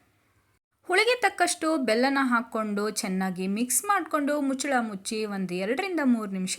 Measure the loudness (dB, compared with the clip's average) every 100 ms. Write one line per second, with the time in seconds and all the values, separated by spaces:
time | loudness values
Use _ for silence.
0 | _ _ _ _ _ _ _ _ 0 2
1 | 4 2 0 2 0 0 0 0 2 2
2 | 2 2 2 2 0 -4 -2 -2 -2 -2
3 | -2 0 -2 -2 -2 -2 0 0 2 0
4 | 0 0 0 0 0 -2 0 0 0 -6
5 | -6 -4 -4 -4 -4 -2 -2 -2 -2 0
6 | 2 2 0 -4 -4